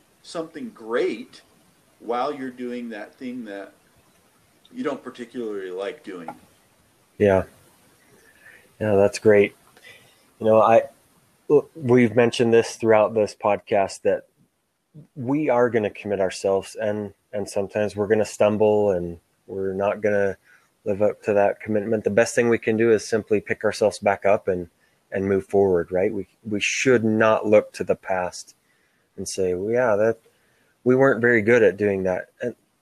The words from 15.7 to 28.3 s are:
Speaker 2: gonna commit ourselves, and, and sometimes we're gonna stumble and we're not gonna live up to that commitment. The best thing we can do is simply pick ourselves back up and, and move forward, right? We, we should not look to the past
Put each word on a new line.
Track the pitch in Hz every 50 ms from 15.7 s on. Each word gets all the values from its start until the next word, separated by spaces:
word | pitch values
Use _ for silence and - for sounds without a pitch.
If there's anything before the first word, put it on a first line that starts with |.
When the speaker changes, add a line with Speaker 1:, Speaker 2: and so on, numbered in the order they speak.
Speaker 2:
gonna | 110 113 104 95
commit | - - - 104 101 95
ourselves, | 95 90 - - - 98 98 95 92 - -
and, | 104 110 107 104 107 104 101 - _ _ _
and | - 104 98 -
sometimes | - 104 98 92 - 107 107 98 92
we're | 104 104
gonna | 95 110 107 101
stumble | - - - 107 104 107 101 107 107 104 104 104 101
and | 92 87 87 85 85 82 _ _ _ _ _
we're | - 101 98 95 95
not | 95 95 98 104 101 107
gonna | 104 104 104 101 101 98 92 _ _ _ _ _ _ _ _ _ -
live | 104 101 98
up | 104 101 - -
to | - 110 101
that | 101 101 98 - -
commitment. | - 107 107 104 98 113 113 107 -
The | 101
best | 101 117 117 - -
thing | 127 120 117
we | 117 110
can | - 117 110
do | 110 117 117
is | 110 101 -
simply | - 113 110 98 - 110 101
pick | - - 110 - -
ourselves | 104 - - 107 101 - -
back | 101 104 98 - -
up | 98 104 110 - -
and, | 92 90 87 - _ _ _ _ _ _ _ -
and | - 101 98 98
move | 98 95 95
forward, | - 101 98 101 95 90 85 80 -
right? | - 90 95 110
We, | 113 98 92 _ _ _ -
we | 107 104 101
should | - - - - - 131 123 110 110
not | 110 110 110 113 110 110 - -
look | 107 107 104 - - -
to | - 95
the | 92 92
past | - - - 95 92 90 87